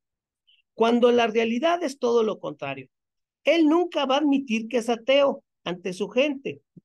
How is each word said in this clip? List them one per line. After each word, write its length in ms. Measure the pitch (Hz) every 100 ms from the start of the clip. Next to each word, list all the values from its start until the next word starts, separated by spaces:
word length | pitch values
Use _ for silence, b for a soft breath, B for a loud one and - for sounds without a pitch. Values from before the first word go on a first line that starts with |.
| _ _ _ _ _ b _
Cuando 360 | - 226 240 240
la 140 | 240 233
realidad 560 | 220 226 240 330 349
es 160 | 311 -
todo 240 | - 233
lo 160 | 220 185
contrario, 500 | 165 151 143 135 131 _ _ _ _ _
él 260 | - 330 302
nunca 360 | 330 349 320
va 120 | 269 269
a 20 |
admitir 500 | 302 277 277 220 226
que 80 | 247
es 120 | 233
ateo 520 | 233 226 269 277 277 _ _
ante 300 | 170 180 190
su 160 | 185 196
gente. 500 | 220 294 277 - 143 _ -